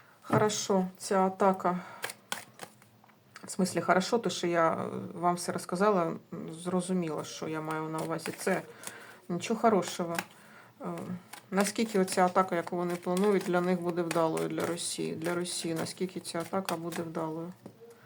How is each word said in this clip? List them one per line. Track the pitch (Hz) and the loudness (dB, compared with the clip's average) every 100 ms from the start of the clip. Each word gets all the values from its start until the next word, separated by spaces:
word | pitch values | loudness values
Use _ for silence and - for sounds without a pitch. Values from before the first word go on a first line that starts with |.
| - - | -20 -18
Хорошо, | - 220 214 208 - 196 185 - | 2 4 4 2 2 2 2 -4
ця | - 196 190 | 0 2 2
атака. | 190 196 190 180 180 - - - - - - - - - - - _ - _ _ - - | 4 4 4 2 0 -4 -10 -10 -10 -10 -10 -10 -18 -18 -18 -20 _ -20 _ _ -18 -8
В | |
смислі, | - 185 170 | -2 0 2
хорошо, | 165 - - 233 | 4 4 4 0
то, | 190 | 0
що | - 175 | -2 0
я, | 170 165 | 4 4
е, | - - - 190 | 2 -2 -6 -8
вам | 180 175 | -2 0
все | 175 - | 0 -2
розказала, | 180 - 175 208 190 165 - - 165 160 | -6 -4 2 4 4 2 -2 -10 -10 -10
зрозуміла, | 165 175 185 175 185 165 151 | -8 -2 0 2 0 0 -2
що | - - 160 | -6 -8 -4
я | 160 | -4
маю | 156 156 156 | -2 -4 -2
на | 160 | -4
увазі. | 165 165 - - | -2 -4 -4 -4
Це | - 175 - - - - - - - | 0 0 -2 -14 -14 -14 -18 -14 -6
нічого | 175 - 226 | -4 -2 2
хорошого. | 233 202 - - 170 170 - - - - - - | 6 6 2 -2 -4 -4 -6 -12 -20 -20 -20 -10
Е, | 214 170 - 180 - - - | -8 -6 -6 -10 -12 -18 -2
наскільки | 190 196 - 226 196 | 0 2 0 0 2
оця | 185 - 180 | 2 4 4
атака, | 190 185 175 | 4 2 0
яку | 165 175 | -2 -2
вони | 175 175 | -2 -2
планують, | 185 180 208 190 180 | 0 2 4 4 4
для | 175 | 2
них | 180 180 | 4 2
буде | 175 170 | 0 -2
вдалою, | 165 170 160 160 165 | 0 2 2 2 0
для | 160 165 | 0 -2
Росії? | 170 - - 160 | -2 -4 -4 -4
Для | 165 160 | -4 -2
Росії, | 175 180 - 170 | -2 -2 -4 -2
наскільки | 160 165 - 185 175 | -2 -4 -4 -4 -4
ця | - 170 | -8 -6
атака | 165 196 190 170 | -4 -2 -2 -4
буде | 170 165 | -4 -6
вдалою? | 165 170 160 160 170 185 - - - - | -4 -4 -4 -4 -8 -12 -18 -20 -20 -20